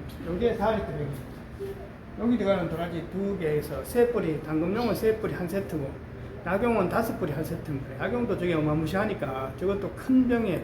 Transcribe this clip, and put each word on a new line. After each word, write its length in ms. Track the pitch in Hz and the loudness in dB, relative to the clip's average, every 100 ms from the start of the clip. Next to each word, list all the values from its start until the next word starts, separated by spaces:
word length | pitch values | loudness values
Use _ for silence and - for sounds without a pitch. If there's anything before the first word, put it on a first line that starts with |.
| - - - | -8 -8 -6
요게 280 | 175 233 208 | 0 2 2
사 160 | 202 | 2
리터 160 | 202 - | 2 0
병입니다. 340 | 147 139 135 - - - - 196 196 - - - - | -4 -4 -6 -10 -12 -14 -10 -8 -8 -12 -14 -12 -2
여기 180 | 220 240 | 2 4
들어가는 320 | 196 190 165 | 4 4 2
도라지 360 | 160 170 170 - | -2 -2 -4 -4
두 260 | 185 196 190 | -2 -2 0
개에서 460 | 156 151 143 139 | 2 2 0 -4
세 280 | - 240 240 | 0 4 4
뿌리, 300 | 233 170 147 | 4 0 0
단검용은 540 | 143 156 170 208 240 190 | 0 0 2 2 0 2
세 200 | 220 214 | 2 2
뿌리 160 | 190 | 0
한 140 | 147 175 | -2 -2
세트고 420 | 196 196 156 135 - - - - - - | -2 -2 -4 -4 -6 -12 -12 -12 -8 -2
약용은 440 | 196 240 226 180 | 2 4 4 2
다섯 280 | 190 233 - | 2 0 -2
뿌리 120 | 165 | -2
한 120 | 143 | -2
세트입니다. 640 | 156 165 - 139 - 120 175 | -4 -4 -4 -6 -6 -4 -2
약용도 320 | 240 233 185 | 0 0 0
저게 160 | 175 | 2
어마무시하니까 1000 | 165 151 151 156 190 214 196 139 131 135 - | 2 2 2 2 0 0 -2 -4 -4 -4 -2
저것도 340 | 180 196 185 - | 0 0 -2 -4
큰 320 | - 262 240 | 4 6 6
병에 360 | 240 220 156 | 4 2 0